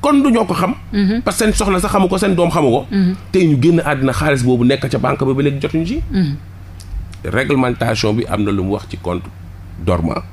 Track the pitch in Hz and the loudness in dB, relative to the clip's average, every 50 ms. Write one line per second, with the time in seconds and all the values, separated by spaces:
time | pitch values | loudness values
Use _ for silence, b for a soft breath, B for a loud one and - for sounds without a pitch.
0 | - 285 294 285 269 285 226 226 214 175 175 160 180 185 247 - - - - 202 | 2 4 4 4 4 4 4 2 2 0 0 -2 0 -2 -2 -6 -8 -4 -2 0
1 | 202 185 214 233 247 - 185 - 226 214 208 - 214 190 190 180 180 208 - 202 | 2 2 0 0 -2 -2 -2 0 0 0 2 2 0 0 0 0 0 0 2 2
2 | 190 180 190 190 202 202 185 170 175 170 170 170 151 131 113 139 - - - 196 | 2 2 2 0 0 0 2 2 2 2 2 2 2 2 2 2 -2 -2 0 2
3 | 190 180 185 190 - - - 190 180 160 147 135 123 170 170 165 - 143 147 135 | 2 2 0 -2 -10 0 2 4 4 4 4 4 4 4 4 4 2 0 -2 0
4 | 131 135 120 101 147 151 143 135 120 127 127 120 120 123 139 135 - 127 117 120 | 0 0 0 0 0 0 2 2 2 2 2 4 4 4 4 2 0 -2 -2 0
5 | - 131 139 143 139 131 135 135 147 143 139 139 143 151 - 160 165 170 247 320 | 0 0 0 0 0 0 0 2 0 0 0 -2 -4 -2 -2 -2 -2 -2 -4 -4
6 | 339 - - 196 180 143 143 147 - - - - - - - - - - - - | -4 -2 0 0 0 0 -2 -6 -10 -16 -18 -18 -18 -18 -18 -18 -14 -10 -8 -8
7 | - - - - - - - 113 139 143 147 131 131 123 120 - 117 117 113 107 | -8 -10 -14 -10 -8 -4 -2 -2 0 2 2 2 2 0 0 0 0 0 0 0
8 | - 110 107 113 117 - 90 101 104 101 101 98 92 95 101 101 - - - 92 | 0 0 0 0 -2 -2 -2 -2 0 0 0 0 0 -2 -2 -4 -6 -10 -14 -10
9 | - 87 90 90 - - - - - - - - - - - - 82 101 90 87 | -6 -4 -6 -4 -6 -10 -16 -18 -18 -18 -18 -18 -16 -16 -14 -6 -2 0 0 0
10 | 82 80 76 80 - - | 0 -2 -4 -4 -8 -12